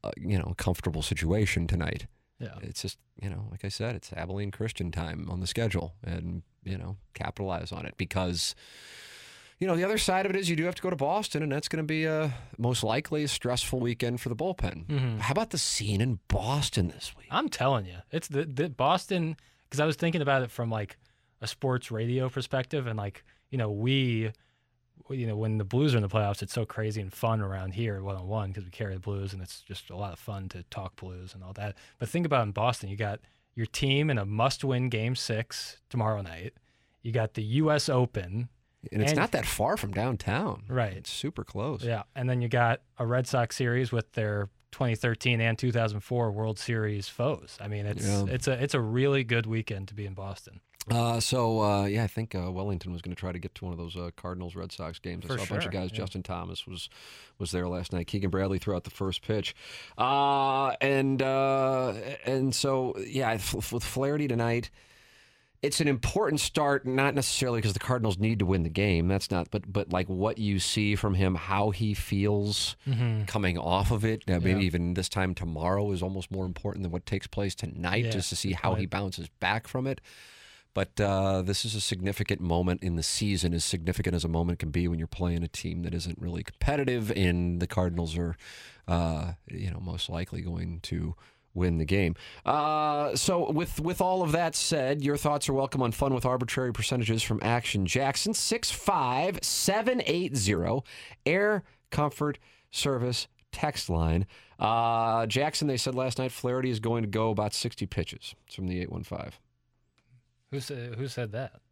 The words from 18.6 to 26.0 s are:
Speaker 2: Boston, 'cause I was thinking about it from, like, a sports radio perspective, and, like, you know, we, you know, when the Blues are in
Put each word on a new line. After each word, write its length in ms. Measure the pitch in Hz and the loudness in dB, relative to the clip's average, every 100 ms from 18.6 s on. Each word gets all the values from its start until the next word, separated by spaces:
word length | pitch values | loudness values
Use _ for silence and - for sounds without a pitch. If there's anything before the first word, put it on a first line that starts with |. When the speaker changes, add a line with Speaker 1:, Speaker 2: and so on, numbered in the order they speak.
| 165 | -2
Speaker 2:
Boston, 680 | 127 131 180 - 185 160 160 - _ _ | 2 4 4 2 0 0 -4 -12 _ _
'cause 80 | 135 | 0
I 60 | 151 | 2
was 80 | 151 | 2
thinking 240 | 170 165 | 2 2
about 200 | 143 135 | 4 2
it 80 | 123 | 2
from, 200 | - 117 | -2 -2
like, 260 | 110 101 - _ _ _ _ | -2 -4 -10 _ _ _ _
a 60 | 113 | -10
sports 440 | - 131 127 - | -2 0 0 -2
radio 360 | 110 117 127 131 | -2 0 0 0
perspective, 580 | 131 123 135 127 151 123 | -2 -2 -2 -2 -2 -2
and, 80 | 110 | -4
like, 240 | 101 - _ _ _ | -4 -8 _ _ _
you 60 | 131 | -2
know, 140 | 110 | 0
we, 640 | 104 120 135 127 113 110 107 _ _ _ _ _ _ - | 0 2 4 4 2 -2 -6 _ _ _ _ _ _ -10
you 160 | 135 117 | -4 -2
know, 100 | 107 | 0
when 220 | 110 107 | 0 0
the 60 | |
Blues 300 | 98 120 147 | 0 2 4
are 40 | |
in 40 | 120 | 4